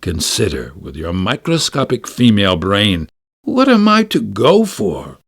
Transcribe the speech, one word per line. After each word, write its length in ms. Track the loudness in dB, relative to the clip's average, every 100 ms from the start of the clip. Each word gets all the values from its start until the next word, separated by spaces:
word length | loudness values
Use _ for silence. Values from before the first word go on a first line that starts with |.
| -6
Consider, 640 | -6 -4 -2 -2 -4 -10 -14
with 160 | -16 -10
your 180 | -6
microscopic 920 | -4 -4 -4 -2 -2 -2 -4 -2 -4 -6
female 500 | 2 4 4 4 2
brain, 540 | 0 2 2 0 -4 _ _ _
what 260 | -6 0 4
am 200 | 4 4
I 160 | 2
to 180 | 2 -2
go 420 | -4 0 4 4
for? 540 | 2 -2 -4 -4 -10 -18